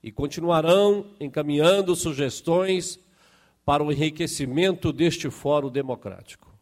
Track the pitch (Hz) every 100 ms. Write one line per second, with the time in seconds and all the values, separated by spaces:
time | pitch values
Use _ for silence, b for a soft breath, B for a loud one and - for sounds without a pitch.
0 | 113 - 143 165 170 165 160 190 208 202
1 | 196 - 147 156 147 147 160 196 190 180
2 | 165 139 139 - - 170 190 185 - -
3 | b b b b b b - 143 151 139
4 | 156 151 165 - 135 139 190 180 170 131
5 | 165 165 143 - 143 147 139 131 135 117
6 | 104 90 - - - _